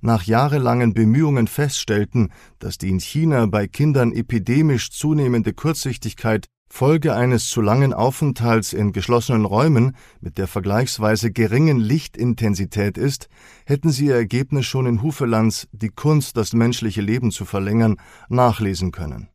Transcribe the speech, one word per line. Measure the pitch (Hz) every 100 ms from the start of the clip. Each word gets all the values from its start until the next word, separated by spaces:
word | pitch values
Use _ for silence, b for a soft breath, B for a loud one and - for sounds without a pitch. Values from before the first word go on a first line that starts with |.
nach | 113 117
jahrelangen | 92 113 143 143 127 120 120
Bemühungen | 104 110 123 156 139 110
feststellten, | - 147 - - 104 104 127 101 B B B
dass | 101 -
die | 92
in | 92
China | - 147 160 139 113
bei | 104 101
Kindern | - 147 139 120
epidemisch | 101 123 120 95 127 156 127 -
zunehmende | - 151 156 135 120 113
Kurzsichtigkeit | - 151 160 139 123 110 - 117 110 - _ _
Folge | - 131 160 156
eines | 110 123 120 -
zu | -
langen | 104 135 139
Aufenthalts | - 117 135 151 131 117 113 101
in | - 104
geschlossenen | 98 92 120 113 120
Räumen | 107 101 151 135 127 131 B B
mit | 87 -
der | 95
vergleichsweise | - 95 104 131 - 107 107 117
geringen | 101 110 113 160 135
Lichtintensität | 107 151 - - 120 120 113 95 98 - 101 -
ist, | 127 135 - B B B
hätten | B 143 160
sie | 135 143
ihr | 127
Ergebnis | 113 120 135 143 127
schon | 135 127
in | 117
Hufelands | 139 143 131 110 110 - -
Die | 104 110
Kunst, | - 147 151 139 -
das | 104
menschliche | 113 117 120 113 104
Leben | 101 120 120
zu | -
verlängern, | 98 101 98 110 113 104 B B B
nachlesen | 123 123 107 107 90 92
können. | 82 78 60 98